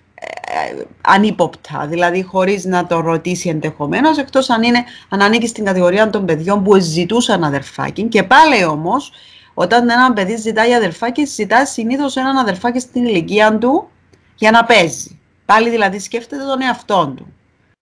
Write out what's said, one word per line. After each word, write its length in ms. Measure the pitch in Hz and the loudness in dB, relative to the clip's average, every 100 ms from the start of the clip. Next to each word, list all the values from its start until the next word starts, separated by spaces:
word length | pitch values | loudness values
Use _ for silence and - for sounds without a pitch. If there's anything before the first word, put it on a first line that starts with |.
| _ - - - - 78 67 65 - - | _ -20 -16 -14 -8 -6 -6 -10 -14 -4
ανύποπτα, 880 | - 196 214 175 160 - - 143 147 | 2 4 2 0 -2 -4 -12 -8 -6
δηλαδή 360 | 170 175 180 | -2 0 -2
χωρίς 420 | 185 190 185 202 | -4 -2 0 -2
να 220 | 185 180 175 | -2 -2 0
το 140 | 170 | -2
ρωτήσει 480 | 160 165 185 180 175 | -2 -2 -4 -4 -4
ενδεχομένως, 680 | 156 151 - - 190 302 302 | -4 -6 -6 -4 0 0 0
εκτός 320 | 277 269 262 | 0 -2 0
αν 120 | 226 | 0
είναι, 220 | 233 240 240 - - | 2 0 -2 -14 -8
αν 140 | 196 | 0
ανήκει 240 | 202 226 233 | 2 2 -2
στην 180 | 220 | -4
κατηγορία 460 | 202 185 180 196 220 | -2 2 2 2 2
των 140 | 214 | 0
παιδιών 380 | 185 156 165 202 | -2 -2 -2 0
που 160 | 196 196 | 4 4
ζητούσαν 680 | 170 160 175 226 233 190 | 2 -2 -2 0 0 0
αδερφάκι. 580 | 156 139 - - 139 147 | 0 -4 -8 -8 -8 -6
Και 200 | 220 220 | -2 0
πάλι 420 | 185 269 320 240 | 4 4 6 4
όμως, 480 | 170 151 165 226 - - - - _ | 0 -2 -2 -4 -6 -18 -20 -20 _
όταν 360 | - 180 233 240 | -4 0 2 2
ένα 220 | 240 254 | 4 2
παιδί 240 | 214 185 226 | 2 -2 -4
ζητάει 380 | 214 214 233 | -2 0 2
αδερφάκι, 500 | 240 190 160 233 247 | 2 0 -4 -6 -4
ζητά 420 | 285 - 196 226 269 | -4 -4 0 2 2
συνήθως 500 | - 226 269 277 262 | -4 -4 -2 -2 -2
έναν 200 | 262 269 | 0 0
αδερφάκι 440 | 226 185 240 247 | 0 -2 -4 -4
στην 240 | 247 247 | -6 -4
ηλικία 540 | 240 190 160 202 214 220 | 0 0 0 2 4 4
του 300 | 240 320 - _ _ _ _ | 2 0 -4 _ _ _ _
για 160 | _ 214 | _ 4
να 140 | 233 | 4
παίζει. 560 | 233 220 170 - - - _ _ | 6 4 4 -2 -14 -20 _ _
Πάλι 260 | - 214 233 | 2 2 2
δηλαδή 280 | 233 202 196 | 0 0 -2
σκέφτεται 460 | - 233 233 277 | -8 -10 -8 -10
τον 180 | 269 262 | -6 -4
εαυτόν 540 | 262 - - 196 151 127 | -4 -4 0 0 0 -6
του. 100 | - _ _ _ _ _ | -18 _ _ _ _ _